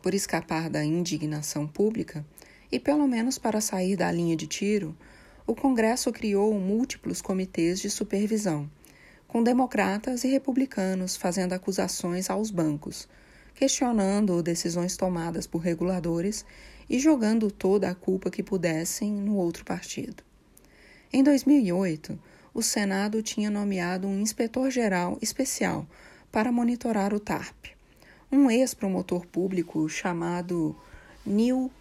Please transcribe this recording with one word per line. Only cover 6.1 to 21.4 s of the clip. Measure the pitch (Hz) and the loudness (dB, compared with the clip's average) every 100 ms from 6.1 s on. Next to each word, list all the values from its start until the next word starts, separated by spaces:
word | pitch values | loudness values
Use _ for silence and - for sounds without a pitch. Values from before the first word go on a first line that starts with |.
criou | 220 214 196 214 | -2 0 2 2
múltiplos | 208 185 220 262 - - 180 | 2 0 0 -2 -6 -8 -6
comitês | - 190 185 - 165 185 | -4 -4 -2 0 0 0
de | 208 | -4
supervisão, | - 208 202 208 220 196 151 147 - - - - - - | -4 -2 0 0 0 0 -2 -4 -12 -20 -20 -20 -20 -4
com | 233 | 2
democratas | 233 254 247 302 190 208 262 247 | 4 4 2 2 0 0 -2 -2
e | 262 | 2
republicanos | 269 269 254 269 - 190 190 185 - | 2 2 0 0 0 0 0 -4 -2
fazendo | 180 185 180 | -2 0 -2
acusações | 185 - 190 180 - 175 180 190 | -2 -2 -2 -2 -2 -4 -2 -2
aos | 190 220 | -2 -2
bancos, | 175 156 147 - - - - - - - | 0 0 -2 -6 -12 -16 -20 -20 -20 -12
questionando | - 269 - 247 220 190 202 208 170 | 0 0 2 2 2 2 2 2 2
decisões | 170 170 170 175 180 - | 0 -2 -2 -2 -2 -2
tomadas | 185 175 170 165 - | -2 -2 -4 -6 -4
por | 165 | -4
reguladores | 175 170 180 185 170 170 196 214 - - - - - | -2 -2 -2 -2 -2 0 -2 -4 -10 -20 -20 -16 -2
e | 247 | 2
jogando | 311 269 214 226 208 | 4 6 4 4 2
toda | - 190 202 190 | 0 2 4 2
a | |
culpa | 180 - 190 185 | -2 -2 0 -2
que | 196 | -4
pudessem | 196 190 165 160 170 - 208 | -2 0 0 0 -2 -4 -4
no | 208 202 202 | -2 0 0
outro | 170 - | 0 -2
partido. | - 180 - - - - - _ _ - _ - - - - | -6 -8 -8 -10 -10 -12 -20 _ _ -20 _ -20 -20 -20 -2
Em | 262 | 4
dois | 277 277 | 6 6